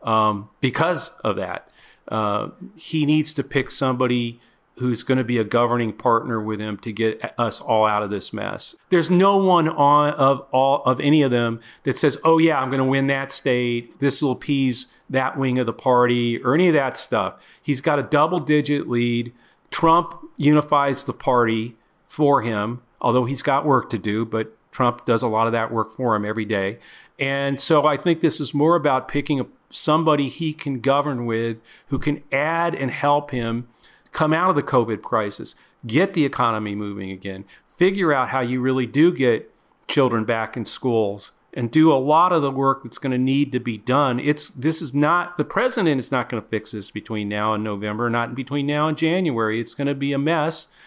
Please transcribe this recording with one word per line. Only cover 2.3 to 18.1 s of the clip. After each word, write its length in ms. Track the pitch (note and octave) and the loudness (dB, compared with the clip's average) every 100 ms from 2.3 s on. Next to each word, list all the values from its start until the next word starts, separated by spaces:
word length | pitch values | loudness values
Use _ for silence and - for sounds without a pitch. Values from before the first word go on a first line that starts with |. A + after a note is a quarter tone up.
| G#2 G#2+ - - - | -2 -4 -12 -20 -18
he 300 | - D#3+ D3 | -6 -2 2
needs 280 | D#3 D3+ | 2 0
to 100 | - | -4
pick 260 | - C#3 B2 | -4 -2 -2
somebody 680 | - C3+ B2 B2 B2 A#2+ A#2+ _ _ _ - | -2 -2 0 0 0 -2 -8 _ _ _ -6
who's 260 | B2 A#2 | -4 -2
gonna 220 | - C3 A#2 | 0 0 0
be 120 | A#2+ | 0
a 60 | |
governing 480 | G#2 A#2+ A#2+ A#2+ A2+ | 0 0 2 0 -2
partner 500 | G2+ B2+ A2+ B2+ A2+ | -2 0 2 0 -4
with 200 | G#2+ G#2+ | -4 -6
him 160 | G#2+ G#2 | -6 -8
to 160 | A#2 | -8
get 400 | G#2 A2 G#2+ - - | -2 -2 -2 -6 -4
us 220 | A#2 - | -4 -4
all 260 | - A2 G#2+ | 0 2 4
out 160 | G#2+ | 2
of 80 | G#2 | -2
this 220 | G2+ - | -4 -6
mess. 460 | G#2 G2+ G2 - - - | -8 -8 -8 -10 -12 0
There's 220 | F3 D#3 | 2 4
no 240 | F3+ G3 G3 | 4 6 4
one 320 | F#3+ F3 D#3+ | 6 4 4
on, 460 | - C#3+ D3 D3 | 4 4 6 4
of 340 | - C3+ C3+ - | 2 2 2 0
all, 300 | C3 C3+ C#3+ | 2 4 2
of 180 | B2+ B2+ | 2 0
any 200 | C#3+ D#3 | 4 4
of 100 | C#3 | 4
them 280 | A#2+ A#2 A#2 - - | 2 0 -4 -12 -8
that 140 | C#3+ C3 | -4 0
says, 200 | D3+ - | 0 2
"Oh 140 | E3 D#3+ | 2 4
yeah, 220 | D#3+ C#3+ | 4 2
I'm 120 | C3 | 0
gonna 140 | C3+ C3 | 0 2
win 220 | C#3 C#3 | 2 0
that 260 | C#3 C3+ | -2 -4
state. 680 | - C#3 B2 A#2+ A#2+ A#2+ - | -4 0 0 0 -2 -6 -2
This 220 | C#3 - | -2 0
will 100 | C#3+ | -2
appease 560 | B2+ - C#3 C3 A#2 - _ - | -2 -2 0 0 0 -6 _ -6
that 280 | C3 C3 C#3 | -2 -2 -2
wing 220 | C3+ B2+ | -2 0
of 60 | A#2 | -2
the 80 | |
party," 680 | A2+ C3 B2 B2 A#2+ A#2+ A#2 | -2 2 4 4 2 0 -2
or 120 | B2 | 0
any 160 | D3+ F#3 | 2 4
of 40 | |
that 220 | D3+ C3+ - | 2 0 -4
stuff. 400 | - A2 F#2 - - _ | -4 -2 -2 -6 -20 _
He's 200 | - C3+ | -6 -2
got 180 | D#3+ D3 | 0 0
a 40 | |
double-digit 840 | C3 | 0